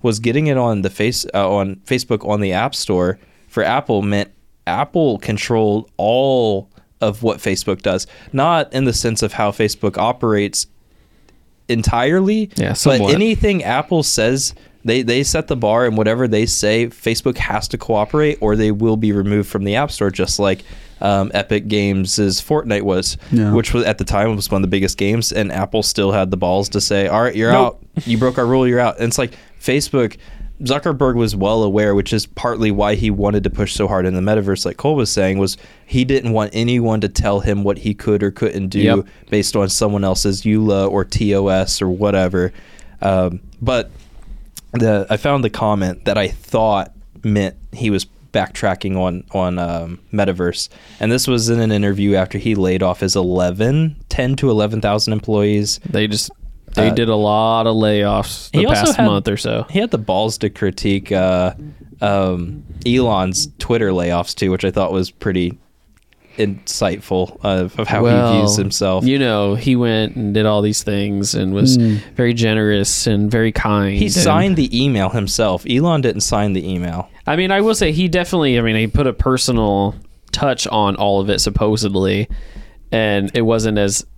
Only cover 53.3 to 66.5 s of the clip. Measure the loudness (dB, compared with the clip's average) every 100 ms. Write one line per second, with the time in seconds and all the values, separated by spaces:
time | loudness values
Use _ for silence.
53.3 | 0 0 0 0 2 0 -4 -8 -4 -2
54.3 | 0 2 2 0 0 0 0 0 -2 0
55.3 | 2 2 2 0 -4 -4 -2 0 -2 -6
56.3 | -10 -18 -18 -8 0 2 2 2 2 2
57.3 | 2 2 2 2 2 2 2 2 0 -2
58.3 | -8 -2 2 2 4 2 4 2 2 0
59.3 | -2 -2 -4 -2 -2 0 -2 0 0 0
60.3 | -2 -4 -2 -4 -2 0 -2 0 0 2
61.3 | 2 0 -4 -16 -18 -20 -4 -2 0 0
62.3 | -2 -6 -10 -14 -8 0 2 2 2 0
63.3 | -2 -4 -6 -2 0 2 0 0 -2 -4
64.3 | -4 -2 0 -2 0 0 -2 -4 _ -4
65.3 | -2 -2 -6 _ _ _ _ _ _ _
66.3 | -4 -4